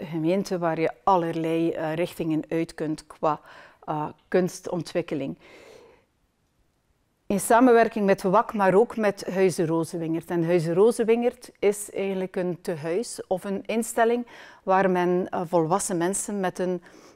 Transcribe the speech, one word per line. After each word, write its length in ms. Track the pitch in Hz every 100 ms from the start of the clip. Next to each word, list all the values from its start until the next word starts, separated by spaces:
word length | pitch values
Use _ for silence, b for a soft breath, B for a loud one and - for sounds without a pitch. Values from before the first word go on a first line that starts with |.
| 165
gemeente, 460 | 160 156 190 196 185
waar 220 | 170 160
je 120 | 160 -
allerlei, 680 | - 190 165 165 160 165 165
eh, 220 | - 160
richtingen 500 | 160 170 - 160 156 -
uit 240 | 165 165
kunt 340 | - 156 156 -
qua, 320 | - 160 147 B B B B
eh, 240 | - 156 151 - _
kunstontwikkeling. 1080 | 190 180 - - 180 151 180 160 156 139 - B B B B B B B _ _ _ _ _ _ _ _ _ _ _ _
In 120 | 202
samenwerking 640 | - 233 254 233 220 220 196
met 160 | 196
wak, 320 | 190 196 226
maar 200 | 220 190
ook 240 | 185 233 -
met 280 | 208 202 -
Huize 320 | 190 190 165 160
Rozewingert. 640 | 165 165 175 165 165 -
En 160 | 175 165
Huize 280 | 175 160
Rozewingert 800 | 170 220 240 220 233 240 - - _
is 320 | 202 202 -
eigenlijk 440 | - 196 190 185 -
een 260 | 180 165
tehuis 600 | - 165 160 180 240 - -
of 160 | 185
een 200 | 202 196 -
instelling 640 | 214 233 - 226 240 240 B B B
waar 260 | - 185 190
men, 400 | 180 175 180 190
eh, 120 | - 170
volwassen 520 | 175 160 196 - 180
mensen 420 | 170 196 - 202
met 200 | 185 180
een 220 | 180 180 B B B